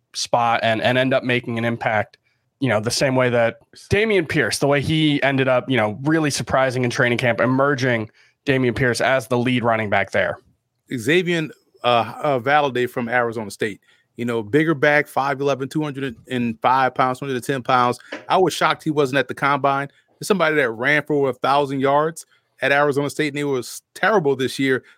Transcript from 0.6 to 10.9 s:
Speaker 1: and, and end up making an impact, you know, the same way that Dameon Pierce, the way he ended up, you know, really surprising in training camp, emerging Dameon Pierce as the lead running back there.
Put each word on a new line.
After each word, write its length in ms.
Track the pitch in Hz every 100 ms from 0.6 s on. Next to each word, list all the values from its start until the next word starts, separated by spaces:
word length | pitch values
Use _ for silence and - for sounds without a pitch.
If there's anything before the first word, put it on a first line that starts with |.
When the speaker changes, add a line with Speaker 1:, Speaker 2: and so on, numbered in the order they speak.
Speaker 1:
and, 180 | 113 110
and 160 | 113 127
end 160 | 131
up 100 | 131
making 360 | 127 123 123 117
an 80 | 117
impact, 500 | 117 123 107 - _ _ _ _ _
you 80 | 131
know, 120 | 107
the 100 | 107
same 240 | - 143
way 140 | 131 127
that 320 | 120 113 - _ - -
Dameon 380 | 202 220 196 151
Pierce, 300 | 160 107 -
the 80 | 139
way 140 | 143
he 420 | 147 160 156 143
ended 240 | 135 135 127
up, 240 | 123 131
you 60 | 127
know, 200 | 107 104
really 280 | 139 160 151
surprising 520 | - 123 135 131 123
in 80 | 123
training 280 | 120 123 120
camp, 220 | 123 113
emerging 680 | 123 131 139 139 127 113 107 _ _ _ -
Dameon 280 | 131 123
Pierce 260 | 113 127 113
as 280 | 110 131 -
the 100 | 123
lead 240 | 123 123
running 280 | 117 110 107
back 200 | 101 95
there. 280 | 104 92 - _ _ _ _ _